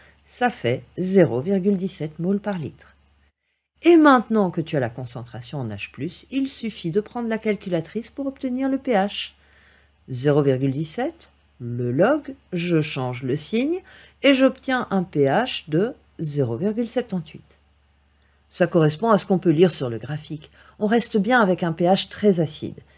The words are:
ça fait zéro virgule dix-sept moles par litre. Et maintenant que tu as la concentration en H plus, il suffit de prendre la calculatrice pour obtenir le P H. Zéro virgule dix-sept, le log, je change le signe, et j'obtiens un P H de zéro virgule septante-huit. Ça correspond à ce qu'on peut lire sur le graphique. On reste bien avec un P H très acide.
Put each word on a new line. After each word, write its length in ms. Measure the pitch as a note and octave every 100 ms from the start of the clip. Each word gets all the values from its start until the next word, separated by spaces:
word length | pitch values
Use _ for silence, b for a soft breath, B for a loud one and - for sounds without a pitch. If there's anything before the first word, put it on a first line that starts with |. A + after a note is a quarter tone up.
| B B
ça 280 | - - B3
fait 320 | - A#2 B2+ - -
zéro 420 | F#3 G3 D3 A#2
virgule 340 | D#3 G3 F#3 G3
dix-sept 440 | F#3+ - D#3 -
moles 200 | E3+ G3+
par 200 | G#3 F#3
litre. 300 | C#3 - - _ _ _ _ _ _ _ _ _ E4
Et 120 | E4+
maintenant 520 | D4+ B3+ - A3 F#3
que 120 | E3
tu 160 | D#3 D3
as 20 |
la 80 | A#2+
concentration 720 | B2 B2+ B2 A#2+ A2+ A#2+ D3
en 80 | A#2
H 240 | G2+ -
plus, 340 | - D#3 - -
il 160 | C4+ C4+
suffit 420 | - A3+ - E3+
de 120 | F#3
prendre 260 | G#3 A#3+ A#3
la 100 | A3
calculatrice 720 | A3 G3+ F#3+ F3 D#3+ G#3+ A#3+
pour 180 | - C#4
obtenir 420 | C4+ C4 B3+ C4+
le 80 | C4+
P 160 | C4+
H. 400 | G#3+ G3+ - - - b b b b b b -
Zéro 340 | B2+ C#3+ D3
virgule 300 | C#3 B2+ C3+
dix-sept, 600 | C3+ D#3 - C#4 - - _ _ -
le 320 | A#2+ A#2+ B2
log, 420 | C3 G#3 D4+ C#4 C4+ _
je 260 | F3 F3 D#3+
change 440 | D3+ C#3 B2+ B2
le 120 | C3 D3+
signe, 460 | - A3 C#4 F4+ - b b b
et 120 | C4+
j'obtiens 540 | C4 C4 C4 - B3+ -
un 140 | G3
P 220 | F3 D3+ C3+
H 440 | E3 B3+ - -
de 260 | D#3 A3+ - _ -
zéro 380 | D#3 C#3+ B2 A#2
virgule 320 | G3 G#3+ A#3
septante-huit. 720 | B3+ A#3 F#3 - - _ _ _ _ _ _ _ _ _ _ _
Ça 180 | - E3+
correspond 420 | F3 D#3 D#3 A3+
à 80 | G3+
ce 80 | -
qu'on 120 | F#3
peut 120 | F3+
lire 220 | D3+ F#3
sur 180 | - B2+
le 80 | A2+
graphique. 520 | A#2+ D3+ - D3+ - b b b
On 80 | G#3
reste 300 | A#3 - G#3+
bien 240 | G3 B3+
avec 200 | G3 F3
un 120 | E3+
P 100 | D#3+
H 240 | F3 F#3+ -
très 320 | - G#3 F3
acide. 400 | D3+ - G#2 - -